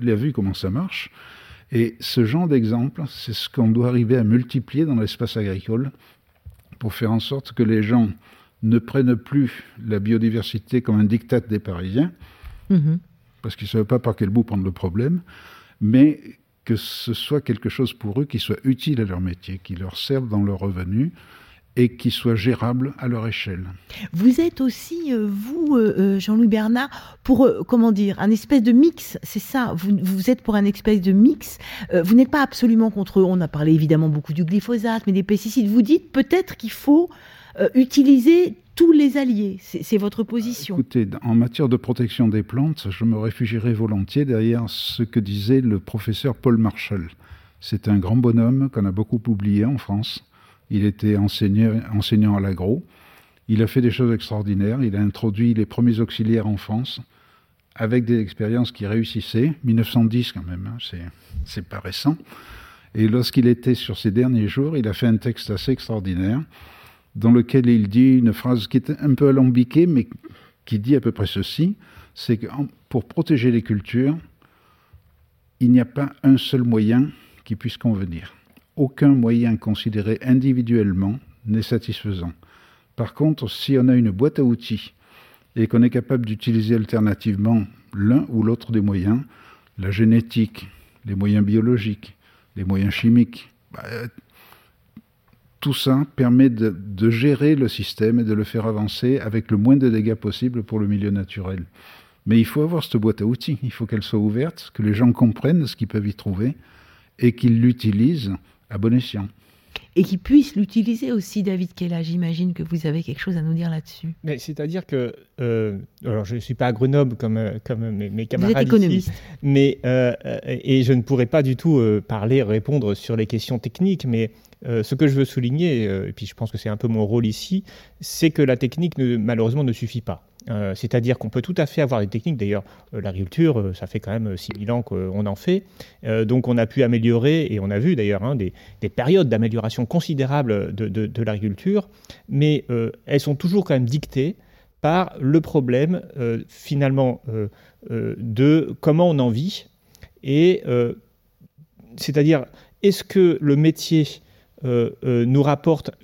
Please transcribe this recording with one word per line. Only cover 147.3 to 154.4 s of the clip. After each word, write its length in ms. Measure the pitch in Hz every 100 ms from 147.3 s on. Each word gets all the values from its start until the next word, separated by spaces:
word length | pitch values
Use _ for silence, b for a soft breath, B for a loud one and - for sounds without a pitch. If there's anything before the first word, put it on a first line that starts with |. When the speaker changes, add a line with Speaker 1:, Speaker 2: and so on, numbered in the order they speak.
| 110 101 b b b -
Speaker 3:
euh, 240 | 113 113 -
de 580 | 117 110 139 160 - -
comment 280 | 160 156 175
on 100 | 147
en 100 | 123
vit, 380 | 113 170 - - _ b b b _
et, 380 | 135 143 175 185 -
euh, 260 | 123 120 - _ _ _ _ - _ _ _ - -
c'est-à-dire, 500 | - 147 147 156 123 b b b
est-ce 240 | 202 190 -
que 320 | 190 180 160
le 160 | 147 143
métier, 520 | 156 156 - 160 147 - _ _